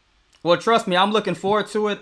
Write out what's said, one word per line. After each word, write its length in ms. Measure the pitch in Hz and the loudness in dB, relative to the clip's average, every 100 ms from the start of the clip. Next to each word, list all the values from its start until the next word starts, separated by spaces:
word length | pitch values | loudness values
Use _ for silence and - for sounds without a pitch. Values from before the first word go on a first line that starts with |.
| _ _ _ _ | _ _ _ _
Well, 140 | 160 170 | 0 0
trust 280 | 196 226 226 | 2 0 2
me, 80 | 180 | 0
I'm 140 | 196 | 2
looking 240 | 214 202 | 0 -2
forward 320 | 170 190 208 202 | -4 -2 -2 -2
to 200 | 214 214 | -2 -4
it. 100 | 202 | -4